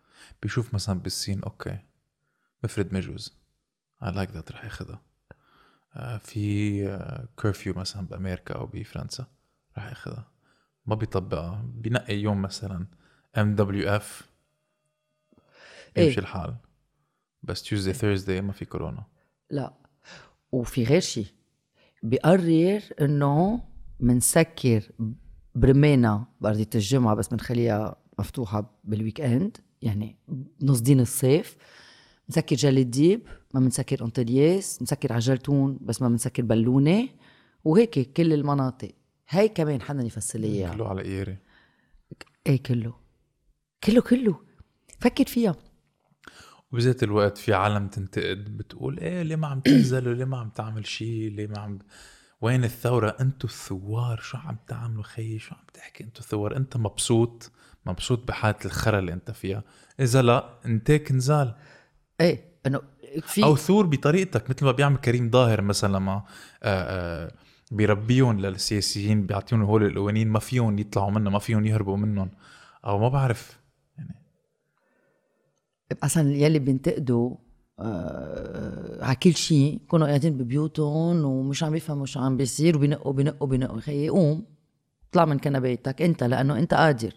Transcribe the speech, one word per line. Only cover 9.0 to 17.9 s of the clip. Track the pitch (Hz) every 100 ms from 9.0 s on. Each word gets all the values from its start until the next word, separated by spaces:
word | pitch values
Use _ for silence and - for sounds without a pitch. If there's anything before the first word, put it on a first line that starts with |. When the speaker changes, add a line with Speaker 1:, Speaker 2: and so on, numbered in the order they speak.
| - - 127 _ _ _ _ -
Speaker 1:
رح | 104
ياخدها. | - - - - _ _ _ _ _ -
ما | 107
بيطبقها، | 110 98 92 78 85 104 120 120
بينقي | 113 123 - 101
يوم | 104 101
مثلًا | 98 - 101 92 90 - _ _ _ -
إم | 107 104
دبليو | 101 98 80
إف، | 104 - - - _ _ _ _ _ _ _ _ _ _ _ _ _ - - - -
Speaker 2:
إيه. | 156
Speaker 1:
يمشي | 120
الحال. | 95 95 78 62 - _ _ _ _ _ _ _
بس | - 90
Tuesday، | - 104 95